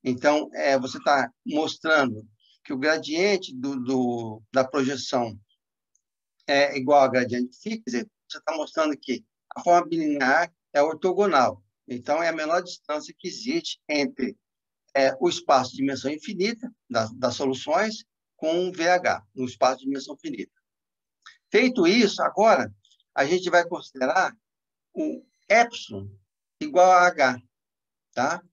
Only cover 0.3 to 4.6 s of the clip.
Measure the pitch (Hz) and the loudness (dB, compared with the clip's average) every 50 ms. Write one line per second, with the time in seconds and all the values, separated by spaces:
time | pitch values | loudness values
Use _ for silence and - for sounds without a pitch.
0.3 | 147 151 147 - - 156 156 143 139 135 247 - - 147 - 160 143 135 127 - | 2 2 -2 -6 -8 -4 0 0 0 0 0 -4 -10 -4 0 0 2 2 0 -4
1.3 | _ _ _ - 151 151 156 143 - - - 160 156 151 135 123 110 107 110 _ | _ _ _ -6 -4 -2 -2 -2 -6 -6 -2 2 2 2 2 0 -4 -8 -14 _
2.3 | _ _ _ _ _ _ _ - 143 127 135 151 160 156 - 143 156 165 190 208 | _ _ _ _ _ _ _ -10 -8 -2 0 0 0 0 -2 -6 -2 0 2 2
3.3 | 202 180 185 185 131 127 123 139 139 131 123 123 135 127 127 123 120 120 113 110 | 0 0 -2 -10 -12 -8 -6 -6 -6 -6 -4 -2 0 0 0 -2 -2 -4 -6 -8
4.3 | 107 113 - _ - 131 | -12 -14 -16 _ -2 -2